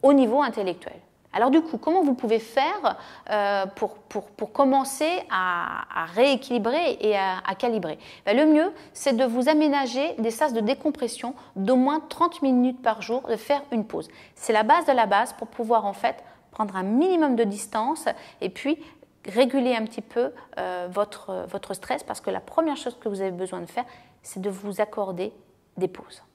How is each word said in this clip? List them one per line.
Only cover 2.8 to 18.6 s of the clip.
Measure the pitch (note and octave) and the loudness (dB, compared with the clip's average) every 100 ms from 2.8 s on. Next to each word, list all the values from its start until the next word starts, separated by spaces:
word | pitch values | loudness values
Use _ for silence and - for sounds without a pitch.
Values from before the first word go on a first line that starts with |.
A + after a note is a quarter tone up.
| C#4 - - - - | -2 -2 -12 -20 -4
euh, | G#3 G3+ G3+ F#3+ | 0 2 0 -2
pour, | - G#3+ - | -4 -6 -6
pour, | - A3 - | -10 -10 -10
pour | - G#3+ | -10 -8
commencer | - C#4 C#4 C4+ - D#4 F4+ - | 2 4 4 0 -2 -2 -2 -2
à, | G3 F#3 F3 E3+ - - - | -2 0 -2 -4 -8 -8 -8
à | E3 | -6
rééquilibrer | F3+ C#4 C4 - A#3+ G#3+ C#4+ E4+ - | 2 4 4 0 -2 0 0 0 0
et | G#3+ G3+ | 0 2
à, | F#3+ F#3 - | 0 -2 -6
à | F#3+ | -2
calibrer ? | B3 A3 E3+ D3+ - - - | -2 -2 -4 -8 -14 -8 0
Ben, | A3+ | 4
le | D#4 | 6
mieux, | D4+ F4 - - | 6 4 -2 -20
c'est | - C#4+ A#3 | -4 -2 2
de | |
vous | C4 A#3 B3+ | 2 2 4
aménager | D4+ D4+ C#4+ C4 A#3+ D4+ - | 4 4 2 -2 -2 -4 -2
des | A3+ | -4
sas | A3+ D4+ | 0 0
de | A3+ | 0
décompression | G#3+ C4 D#4 - A#3 - A#3+ C#4+ - - | -2 0 -2 -2 -6 -6 -10 -10 -14 -4
d'au | G3 B3+ | 2 4
moins | C4 D#4 | 4 0
trente | D4+ - F4 F4 | -4 0 0 2
minutes | C#4 B3 B3 B3+ | 2 4 2 0
par | A#3+ G#3+ | -2 -2
jour, | G#3 A#3+ | -4 -4
de | - A3 | -2 -6
faire | - C#4+ C#4+ | 0 -2 0
une | A3+ G#3 | -4 -4
pause. | E3 D#3 - - - | -8 -10 -16 -20 -14
C'est | - | 0
la | G#3+ | 2
base | A3 D#4+ D#4+ | 6 4 4
de | |
la | C4 G#3+ | 2 4
base | G3 B3 | 2 0
pour | - A3 | -6 -14
pouvoir | - A3 A3+ G3+ | -8 2 2 2
en | |
fait | G3 - C#3 - - _ | -2 -4 -4 -14 -20 _
prendre | - G#3+ F#3+ | -6 -4 -2
un | |
minimum | F#3+ A#3 F4+ F4+ D4+ A#3+ | 0 2 4 4 2 2
de | A3 | 0
distance | G3+ - A3 A#3 D#4+ - - - - | 0 -6 -4 -2 -2 -4 -6 -12 -8
et | F#3+ | -8
puis | - | -4